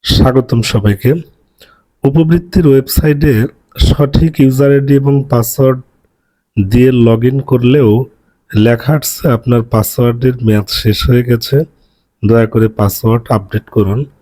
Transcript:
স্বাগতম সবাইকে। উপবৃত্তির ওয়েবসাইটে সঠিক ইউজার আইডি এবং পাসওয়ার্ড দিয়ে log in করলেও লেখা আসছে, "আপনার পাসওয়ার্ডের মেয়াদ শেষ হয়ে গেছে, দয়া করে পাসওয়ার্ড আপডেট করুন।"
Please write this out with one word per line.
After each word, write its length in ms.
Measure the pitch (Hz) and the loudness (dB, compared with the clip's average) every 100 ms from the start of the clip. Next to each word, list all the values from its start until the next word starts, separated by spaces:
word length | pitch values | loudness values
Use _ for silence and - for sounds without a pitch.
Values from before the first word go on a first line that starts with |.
| - - | -2 0
স্বাগতম 440 | 131 131 120 113 | 2 0 0 -2
সবাইকে। 500 | 110 110 104 98 120 160 - _ _ _ _ _ _ _ | -2 -2 -2 -2 -2 -2 -6 _ _ _ _ _ _ _
উপবৃত্তির 600 | 139 143 160 175 175 - 160 | -2 0 2 0 0 0 4
ওয়েবসাইটে 800 | 135 135 - 151 147 151 113 117 _ _ - | 2 2 -2 0 0 0 0 -2 _ _ -2
সঠিক 640 | - - 143 143 165 - | 0 2 0 0 -2 2
ইউজার 320 | 135 131 139 | 0 2 2
আইডি 220 | 139 139 | 2 2
এবং 300 | 139 139 139 139 | 0 2 -2 0
পাসওয়ার্ড 500 | 123 117 - 131 127 - _ _ _ _ _ _ - 98 | -2 -2 0 0 0 -8 _ _ _ _ _ _ -4 -2
দিয়ে 220 | 117 127 | 2 2
log 400 | 127 117 113 123 | 4 2 2 0
in 100 | 135 | -2
করলেও 640 | - 127 120 143 120 107 131 _ _ _ _ | -2 -2 2 2 2 0 -2 _ _ _ _
লেখা 380 | 104 110 117 - | 0 2 0 0
আসছে, 360 | 151 - - 156 | -2 -2 -6 -2
"আপনার 340 | 117 123 120 | -2 0 -2
পাসওয়ার্ডের 680 | 117 113 107 - 120 117 127 123 | 0 -2 -2 -2 -2 0 -2 0
মেয়াদ 220 | 113 104 104 | 0 0 -2
শেষ 420 | - 110 104 - | -4 -2 -2 0
হয়ে 120 | 123 | 0
গেছে, 420 | 120 120 - 139 165 _ _ _ _ _ 101 | 0 -4 0 -2 -2 _ _ _ _ _ 0
দয়া 200 | 117 110 | 2 2
করে 220 | 117 110 | 0 0
পাসওয়ার্ড 640 | - 104 - 113 117 117 | 0 -2 -2 -2 -2 -2
আপডেট 360 | 113 98 104 - | -4 -4 -10 -6
করুন।" 360 | - 101 107 139 _ | -4 -2 -4 -6 _